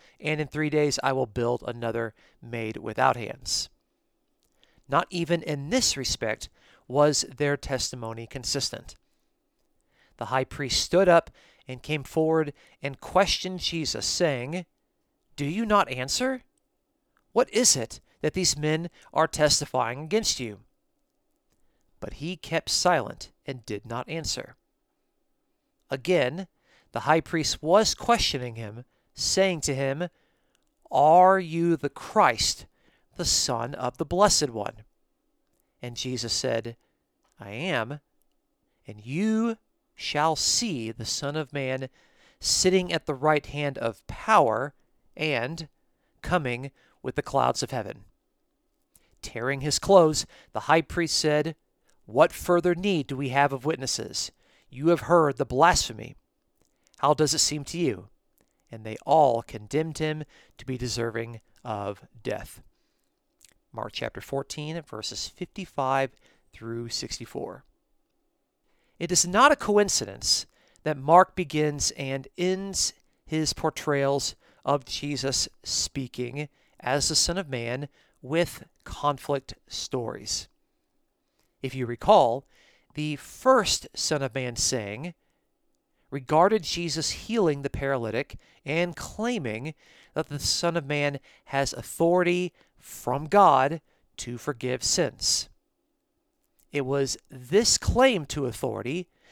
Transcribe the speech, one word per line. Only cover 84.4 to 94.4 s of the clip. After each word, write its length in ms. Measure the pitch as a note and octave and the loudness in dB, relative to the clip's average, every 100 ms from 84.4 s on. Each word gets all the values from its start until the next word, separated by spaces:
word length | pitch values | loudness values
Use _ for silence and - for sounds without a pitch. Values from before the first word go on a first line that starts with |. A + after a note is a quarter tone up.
| B2 A#2+ | -4 -2
saying 580 | - B2+ G2+ G#2+ E3+ - _ _ _ _ _ _ _ _ _ | 0 0 -4 -8 -10 -14 _ _ _ _ _ _ _ _ _
regarded 520 | C#3 B2+ D#3 F#3+ A3 | -10 2 4 6 4
Jesus 480 | D#3 E3 E3+ D3 - | -2 -4 -4 -4 -4
healing 520 | - - A3+ E3+ C#3+ | -6 -4 0 2 0
the 80 | C#3 | -4
paralytic 640 | - C#3 C3 A2+ A2+ - - - _ C3+ | -4 -2 -2 -2 -4 -4 -10 -20 _ -4
and 280 | D#3+ F3 | -2 -2
claiming 800 | - - - A#3 A#3+ B2 A2 D3+ - _ - _ | -4 -12 -6 -4 -2 -4 -6 -8 -12 _ -20 _
that 140 | - - | -6 -6
the 100 | C#3+ | -4
Son 380 | - - E3+ E3 | -2 0 0 -2
of 80 | |
Man 340 | C#3 D3 C#3+ C#3+ - _ - | -2 0 0 -2 -10 _ -4
has 260 | C#3 C3+ | -2 -2
authority 800 | C3+ - - E3+ F3+ F3 F3+ F3+ - _ _ | -4 -8 2 4 6 4 2 -2 -8 _ _
from 480 | - - - C3+ D3+ | -20 -8 -4 -4 4
God 540 | G3+ F3+ C3+ C#3 D#3+ - _ _ - | 8 8 8 4 -2 -10 _ _ -12
to 180 | - | -10
forgive 460 | A#2+ | -6